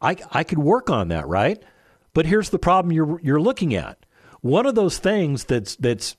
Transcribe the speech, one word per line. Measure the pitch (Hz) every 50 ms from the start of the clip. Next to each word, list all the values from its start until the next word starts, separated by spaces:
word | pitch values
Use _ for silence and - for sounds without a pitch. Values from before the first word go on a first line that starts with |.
I, | - 139 185 - - -
I | - 135 160
could | - 180 151
work | 143 151 220 254 - -
on | 139 110 90 82
that, | 82 80 71 -
right?" | 85 98 107 165 214 - - - _ _ _ _ _ _ _ _
But | - 156 160
here's | 160 202 214 208 -
the | - 170
problem | - 170 185 190 175 175
you're, | 165 160 156 147 170 170
you're | 170 135 143 151
looking | 170 240 262 - 190 151 110
at. | 87 69 50 - - _ _ _ _ _ - - _
One | - 120 143 202 247
of | 277 233
those | 220 202 175 - -
things | - 185 214 208 175 147 139 120 -
that's, | - 127 120 104 - -
that's | - 123 120 117 95 - - -